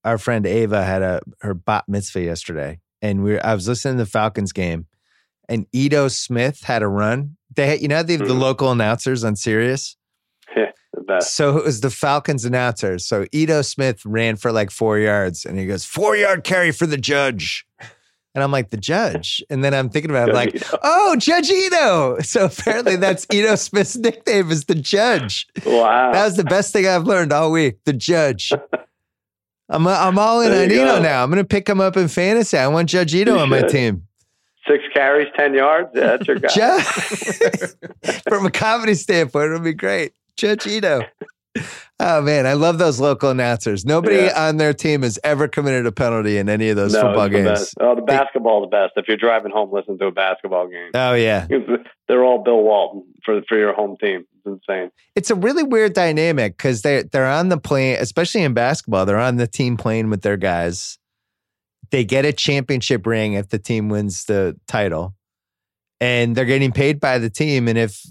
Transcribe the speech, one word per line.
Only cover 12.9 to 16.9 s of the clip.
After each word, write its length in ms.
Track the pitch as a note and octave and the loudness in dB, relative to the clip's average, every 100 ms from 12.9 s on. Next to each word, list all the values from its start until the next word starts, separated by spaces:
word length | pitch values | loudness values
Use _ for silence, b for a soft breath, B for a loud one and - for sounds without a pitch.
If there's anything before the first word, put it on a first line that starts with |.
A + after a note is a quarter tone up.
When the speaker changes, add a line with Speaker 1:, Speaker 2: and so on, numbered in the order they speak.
| F2+ | -4
Speaker 1:
So 260 | - G#2 G2 | -4 -4 -2
Ito 300 | D3+ D#3 D3+ | -2 0 0
Smith 420 | C#3 - C3+ A#2 | -2 -2 -2 -4
ran 320 | G#2 A2 A2+ A2 | -4 -2 -2 -2
for, 160 | B2 | -2
like, 180 | A2+ G2 | 0 -2
four 280 | - A2 G#2+ | -2 0 2
yards, 460 | G#2+ G#2 F#2 E2 - | 2 2 0 -4 -8
and 120 | F#2+ | -8
he 80 | F#2+ | -6
goes, 180 | F#2+ | -6
"Four-yard 600 | - - G#3+ G#3+ G3+ F#3 | -8 -4 0 2 2 0
carry 260 | - F#3 E3+ | -2 0 0
for 120 | C#3+ | 0
the 120 | E3 | -2